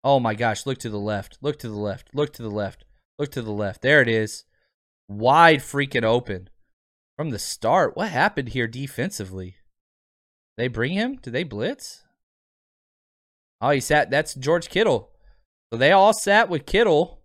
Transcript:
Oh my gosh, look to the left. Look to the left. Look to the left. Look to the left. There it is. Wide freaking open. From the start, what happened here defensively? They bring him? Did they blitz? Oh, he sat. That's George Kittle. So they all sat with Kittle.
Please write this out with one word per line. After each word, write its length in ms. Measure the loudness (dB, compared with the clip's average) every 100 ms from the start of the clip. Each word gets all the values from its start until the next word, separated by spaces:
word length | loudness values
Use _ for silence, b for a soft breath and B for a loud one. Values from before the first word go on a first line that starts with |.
Oh 160 | 2 2
my 140 | 2 0
gosh, 300 | -2 -2 -6
look 120 | -8
to 100 | -6
the 100 | -6
left. 380 | -4 -6 -8 _
Look 180 | -8 -6
to 100 | -8
the 80 | -6
left. 320 | -6 -8 -10
Look 200 | -6 -6
to 80 | -6
the 80 | -8
left. 360 | -6 -6 -8 _ _ _ -10
Look 120 | -8
to 100 | -6
the 100 | -6
left. 300 | -4 -6 -4
There 200 | 2 4
it 60 | 4
is. 380 | 0 -2 -8 _ _ _ _ _ _ _
Wide 520 | -2 4 8 8 6
freaking 440 | 0 -4 -2 0
open. 460 | 2 0 0 -10 -10 _ _ _ _ _ _ -10
From 120 | -6
the 100 | -6
start, 560 | -8 -4 0 2 2 -2
what 140 | -4
happened 400 | 0 0 -2 -6
here 180 | -4 -4
defensively? 880 | -6 -12 -6 -6 -6 -10 -10 -14 -16 _ _ _ _ _ _ _ _ _ -6
They 100 | -6
bring 260 | -2 -4
him? 240 | -2 -4 -6
Did 160 | -8
they 100 | -6
blitz? 600 | -6 -6 -6 -6 -14 -20 _ _ _ _ _ _ _ _ _ _ _ _ _ _ _ _
Oh, 80 | 0
he 100 | 0
sat. 300 | 2 2 2
That's 240 | 0 -2
George 360 | -6 0 0 0
Kittle. 420 | 0 2 0 -2 _ _ _ _ _ _
So 60 | 2
they 140 | 4
all 220 | 6 6
sat 360 | 4 2 4 4
with 160 | -2 0
Kittle. 480 | 2 4 4 2 -6